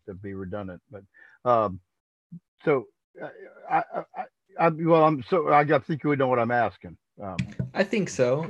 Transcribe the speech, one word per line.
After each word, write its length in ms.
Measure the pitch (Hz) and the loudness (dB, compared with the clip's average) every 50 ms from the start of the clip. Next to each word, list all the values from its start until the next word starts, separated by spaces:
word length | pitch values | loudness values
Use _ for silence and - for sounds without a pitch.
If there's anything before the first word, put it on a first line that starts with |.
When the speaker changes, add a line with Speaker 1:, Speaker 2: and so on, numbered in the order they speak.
| _ | _
Speaker 1:
to 60 | - 95 | -16 -16
be 180 | 92 101 101 98 | -14 -12 -12 -12
redundant, 480 | 95 98 92 101 104 101 95 90 - _ - | -10 -10 -10 -10 -10 -10 -12 -14 -16 _ -20
but, 120 | - 98 98 _ _ _ - _ _ _ - 123 | -20 -20 -20 _ _ _ -20 _ _ _ 0 2
um, 300 | 120 113 107 98 92 90 _ _ _ _ _ _ _ _ _ - 170 175 _ _ _ _ - | 4 4 2 0 -2 -8 _ _ _ _ _ _ _ _ _ -20 -20 -20 _ _ _ _ 0
so, 240 | 165 147 131 113 - _ _ _ _ - - | 0 0 0 -2 -6 _ _ _ _ -18 -16
uh, 80 | - 143 - - - - - - - - | -16 -14 -16 -18 -20 -20 -20 -16 -6 -4
I, 80 | - | -2
I, 260 | - - - - - - _ - | -2 -2 -4 -8 -10 -10 _ -12
I, 80 | - - - _ _ _ _ - - | -14 -14 -14 _ _ _ _ -4 0
I, 100 | 165 170 | 0 2
well, 360 | 160 151 170 160 170 165 156 | 2 0 2 4 6 6 6
I'm 180 | 156 160 135 113 - | 4 2 0 -2 -2
so, 180 | - 170 151 143 | -2 0 2 4
I, 120 | 151 147 | 4 4
I 180 | 147 143 160 135 | 6 4 2 0
think 240 | - - 165 135 - | 0 -2 -6 -2 0
you 60 | 147 | 0
would 100 | 147 131 | 2 2
know 80 | 139 | 2
what 120 | 127 127 120 | 2 2 2
I'm 120 | 117 117 | 0 2
asking. 460 | 120 120 113 101 - - - 87 82 - _ _ _ - | 2 0 0 0 -2 -8 -18 -18 -18 -20 _ _ _ -14
Um, 160 | 101 95 92 - - - - - 127 - - | -12 -10 -8 -8 -8 -8 -8 -10 -10 -4 -2
Speaker 2:
I 100 | - 196 | -2 -2
think 260 | - - 214 175 143 | 0 -2 -4 -4 -2
so. 360 | - - 127 123 131 151 165 | -2 0 0 0 0 -2 -4